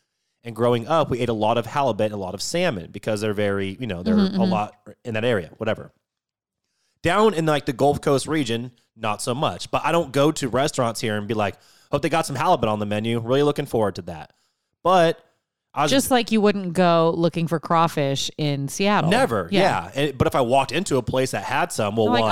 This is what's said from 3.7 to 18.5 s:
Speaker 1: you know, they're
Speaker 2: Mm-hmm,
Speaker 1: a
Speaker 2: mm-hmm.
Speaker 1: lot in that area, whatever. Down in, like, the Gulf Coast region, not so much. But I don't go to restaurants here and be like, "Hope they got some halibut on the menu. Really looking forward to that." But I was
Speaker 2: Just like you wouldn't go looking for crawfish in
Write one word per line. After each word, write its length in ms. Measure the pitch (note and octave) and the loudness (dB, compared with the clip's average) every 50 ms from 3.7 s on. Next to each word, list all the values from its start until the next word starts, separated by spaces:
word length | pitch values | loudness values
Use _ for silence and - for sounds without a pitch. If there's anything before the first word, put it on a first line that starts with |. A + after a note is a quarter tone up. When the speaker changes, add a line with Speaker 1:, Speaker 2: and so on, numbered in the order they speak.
| F#2+ - | -6 -6
Speaker 1:
you 60 | B2+ | -6
know, 160 | A2 F2+ E2+ | -6 -6 -4
they're 140 | F2+ A3 G#3+ | -2 0 2
Speaker 2:
Mm-hmm, 200 | G#3 G3 F#3 - | 2 2 2 2
Speaker 1:
a 40 | F#3+ - | 0 0
Speaker 2:
mm-hmm. 60 | - | 0
Speaker 1:
lot 240 | A2 G#2 G#2+ G#2 - _ _ G#2 - _ - | 0 0 -2 -4 -8 _ _ -20 -20 _ -10
in 80 | A#2+ A2 | -6 -4
that 120 | G#2+ A2+ | -2 0
area, 260 | B2+ A#2 G2 D#2+ D2+ - | 2 0 0 -2 -4 -10
whatever. 340 | - A#2+ A#2 G2+ - - - _ _ _ _ _ _ _ _ _ _ _ _ _ _ _ _ _ _ _ _ _ _ - | -6 -4 -2 -2 -4 -6 -14 _ _ _ _ _ _ _ _ _ _ _ _ _ _ _ _ _ _ _ _ _ _ 0
Down 320 | E3 F3+ G3+ A3 A3 F3 | 0 4 4 4 4 4
in, 100 | E3 D#3+ | 2 2
like, 220 | D#3 D3+ C#3+ - | 2 2 0 0
the 60 | - C3 | -2 0
Gulf 280 | G#2+ C3+ C#3+ C#3+ C#3+ | 2 2 2 2 2
Coast 240 | - D#3 C#3 B2+ - | 2 2 2 2 0
region, 460 | C3+ D3+ D#3 C#3 A2+ A#2 A#2 B2 B2 - _ _ _ _ | -2 -2 -2 -2 -2 -2 -4 -6 -8 -14 _ _ _ _
not 260 | A2+ A2+ G#2+ G#2 - | -8 -6 -4 -4 -4
so 140 | - C3 A#2+ | -4 -4 -4
much. 340 | C#3 D#3 A#2 F2 E2+ - - | -2 -2 -2 -4 -6 -6 -4
But 160 | - C3 - | -4 -2 0
I 60 | D3 | 0
don't 200 | E3 E3+ E3 C3+ | 0 0 0 0
go 200 | A#2 C#3 C#3+ D#3+ | 2 2 2 2
to 180 | D#3 - C#3+ A#2 | 2 0 -2 -2
restaurants 500 | G#2+ B2+ C#3+ D3+ - - B2 A#2 A2 - | 0 0 0 0 0 -2 -2 -2 -2 -4
here 180 | - A2 G#2+ | -4 -4 -4
and 100 | G#2+ G#2 | -4 -4
be 80 | G2+ A2+ | -2 -2
like, 200 | G#2+ G#2 G2 - - _ _ _ _ _ - | 0 0 -2 -2 -6 _ _ _ _ _ -4
"Hope 100 | - C#3+ | -4 -2
they 80 | - D3+ | -2 0
got 160 | D3+ E3 E3 | 0 -2 -2
some 100 | - C#3+ | -2 -4
halibut 320 | B2 D#3 F3+ F3 C3+ A#2 | -2 0 2 2 2 2
on 120 | A2 G#2+ G#2 | 0 0 0
the 80 | G#2 | -2
menu. 320 | G2+ G#2 G#2+ A2 A#2 A#2 A#2+ | -2 -2 -2 -2 -2 -2 -2
Really 240 | A2+ A#2 C3 C#3+ D3 | 0 0 2 2 2
looking 240 | D3 C#3+ - D3 | 2 0 -2 -4
forward 260 | - - A#2 G#2+ G2 F2+ | -2 0 0 0 0 -2
to 40 | G2 F2 | -6 -10
that." 300 | F2+ E2 D2+ D2+ - _ _ _ _ _ _ _ _ _ _ - | -12 -12 -14 -14 -18 _ _ _ _ _ _ _ _ _ _ 0
But 400 | E3+ F#3+ F3+ E3 E3 D#3+ - _ _ _ _ _ _ _ _ _ _ - | 4 4 6 4 4 2 -2 _ _ _ _ _ _ _ _ _ _ -4
I 100 | C3+ D3 | -2 0
was 80 | D#3 | 2
Speaker 2:
Just 180 | C4 C#4 - - | 2 2 2 2
like 220 | C4+ A#3+ A3+ - | 0 0 0 2
you 100 | A3 A3 | 2 2
wouldn't 320 | G3+ G#3 G3+ G3+ F#3+ F3 D#3 | 2 2 2 0 -4 -4 0
go 400 | F3+ F3+ F3 E3+ E3 E3 E3 - | 2 4 4 4 4 4 2 2
looking 300 | E3+ E3+ E3 - E3+ E3 | 2 0 0 0 0 -2
for 120 | D3+ E3+ D3+ | -2 -2 -2
crawfish 720 | - - F3 E3 E3 D#3+ - D#3 C#3+ C3+ C#3 C3+ - - - - | -2 0 2 2 2 2 0 0 -2 0 -2 -2 -4 -6 -4 -4
in 280 | D3+ D3 | -2 -2